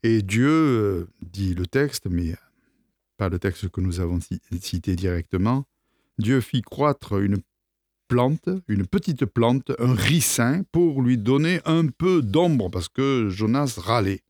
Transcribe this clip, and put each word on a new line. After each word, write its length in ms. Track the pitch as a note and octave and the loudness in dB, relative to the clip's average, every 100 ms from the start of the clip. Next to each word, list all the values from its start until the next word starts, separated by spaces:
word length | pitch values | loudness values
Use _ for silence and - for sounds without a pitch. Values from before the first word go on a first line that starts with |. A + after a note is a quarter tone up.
Et 200 | A#2 A2 | 4 2
Dieu, 260 | F#2+ A2 C#3 | 2 2 4
euh, 600 | D#3+ D#3 A#2 G#2 F2+ E2+ _ | 4 4 4 2 0 -6 _
dit 320 | F2 F#2+ F#2+ | -14 -4 -2
le 140 | F2+ F2+ | -2 -2
texte, 400 | C3+ C#3+ - G2 | 0 0 -2 -4
mais 280 | F2 E2 - _ _ _ _ _ _ _ _ | -2 -2 -6 _ _ _ _ _ _ _ _
pas 120 | F#2+ | -4
le 120 | F2+ | -2
texte 280 | G2 - F#2 | -4 -4 -8
que 100 | - | -4
nous 180 | F#2 F2 | -4 -2
avons 220 | F2 F2 | -2 -4
ci-, 200 | - - _ F2 | -4 -10 _ -10
cité 340 | - F2+ F2+ | -6 -6 -4
directement, 720 | F2+ F#2 F2 - F#2 G2+ C3 C#3 _ _ _ _ - | -2 -2 -4 -4 -2 0 0 -6 _ _ _ _ -4
Dieu 200 | G#2+ C3+ | 0 0
fit 220 | - C3 | 0 -4
croître 560 | - - D3 C3+ - G2+ | -4 -2 0 0 -4 -2
une 200 | G2+ G2+ - _ _ _ _ _ _ | 0 -2 -6 _ _ _ _ _ _
plante, 420 | B2 B2+ D#3 - F#3 - | 0 2 -2 -4 -6 -2
une 180 | G2+ F#2 | -2 0
petite 380 | - - C#3+ | -2 -2 -2
plante, 480 | B2 - A#2 C3 - - | -2 2 2 2 -2 -2
un 120 | A#2+ | 0
ricin, 720 | A#2 G2+ E3 - - A#2+ E3 F#3+ | 2 2 2 2 0 0 0 -2
pour 320 | E3+ E3+ C3+ | 0 2 2
lui 160 | B2 B2 | 2 2
donner 420 | G#2 C#3 D#3+ F3+ | 2 2 2 0
un 240 | D#3+ D#3+ D#3+ | 2 2 2
peu 340 | - F3+ F3+ | 0 0 2
d'ombre, 480 | A2+ D3 F3 C#3 F#2 | 2 2 2 2 0
parce 180 | F#2 E2+ | -4 -6
que 400 | - C#3 C3 G#2 | -2 0 2 0
Jonas 460 | F#2 G#2+ C3 C#3+ A2 | 0 0 2 0 -4
râlait. 460 | F#2+ A#2 G2 F#2+ | -2 0 0 -2